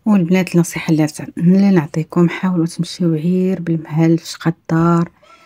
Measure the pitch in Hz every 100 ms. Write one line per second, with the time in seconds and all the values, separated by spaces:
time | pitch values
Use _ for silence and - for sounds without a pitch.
0 | 220 202 165 185 180 170 170 - - 156
1 | 151 - - - 170 190 196 185 151 160
2 | 156 175 170 - 185 175 170 - 165 -
3 | 170 156 165 185 185 185 170 165 - 151
4 | 165 165 - - 165 - - 165 170 170
5 | 170 _ _ -